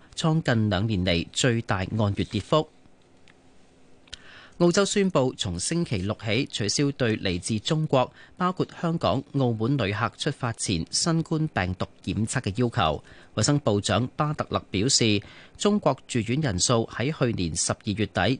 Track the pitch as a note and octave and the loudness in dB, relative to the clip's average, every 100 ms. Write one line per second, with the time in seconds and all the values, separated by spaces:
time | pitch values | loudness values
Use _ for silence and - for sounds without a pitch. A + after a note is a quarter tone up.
0 | - - E3 D#3+ D3+ A2+ G#2+ F#2 A2 G2+ | -10 -4 0 2 2 2 2 0 0 0
1 | F#2 F2 - - C3+ A#2 - G2 F#2 A2 | 2 0 0 0 0 0 0 -2 -2 0
2 | G#2 G2 - G#2 - D#3 - - - - | 0 0 -4 -4 0 0 0 -10 -20 -20
3 | _ - - - - - - _ - - | _ -20 -20 -20 -20 -20 -20 _ -20 -20
4 | - - - - - - F3 F3 G3 G#3 | -20 -20 -18 -20 -20 2 4 4 2 2
5 | F#3+ D#3 C3 - G2 F2 - E3 E3+ B2 | 2 2 0 -2 -4 -4 -4 -2 -2 -2
6 | F#2+ G#2+ A2 A2 C#3+ - G2+ - C#3+ C#3 | -2 -4 -2 -2 -2 -4 -4 0 -2 0
7 | A#2 G#2+ F#2+ F2 - A2 - D#3 D#3 C3+ | 0 0 -2 -4 -2 -4 -2 -2 2 2
8 | B2 - - - F#3 F#3 - - E3+ D#3+ | 0 -4 -20 -4 -4 -2 -6 -4 -4 0
9 | G#2 A2+ - C#3 B2+ A2 A2+ C#3+ G2 G2+ | 0 0 -2 0 0 0 0 0 0 0
10 | A#2 - D#3+ C#3+ A#2+ A2+ - F2 - - | -4 -4 -6 -4 -6 -4 -2 -2 -2 -2
11 | F3 E3 D#3 D#3+ D#3 - F2+ F#2 - - | 0 0 0 -2 -2 -2 -2 -4 -8 -8
12 | - F#2 A2 C3+ A2 F#2 B2 A#2 E2 D2 | -6 -2 -2 -2 -2 0 0 2 0 0
13 | - - - - A2 C#3+ B2+ G#2 G#2 G2+ | -6 -20 -10 -2 2 2 2 0 2 0
14 | B2 - D3+ D3+ - G#2 - G2 A#2+ - | 0 -4 -4 -4 -4 -6 -4 -2 2 2
15 | A#2 G#2 - - - - G#3 G#3 D#3 C3 | 4 2 -2 -14 -20 -2 0 2 2 -2
16 | - B2 G#2+ C3 D3+ F2+ - A#2 A2+ - | -2 -4 0 0 0 0 2 2 0 -4
17 | B2+ D#3 B2+ G2 E2+ D2 - - - G2+ | -4 0 0 0 -2 -2 -2 -4 -4 -2
18 | G2+ - F#2 C3 | -2 2 2 0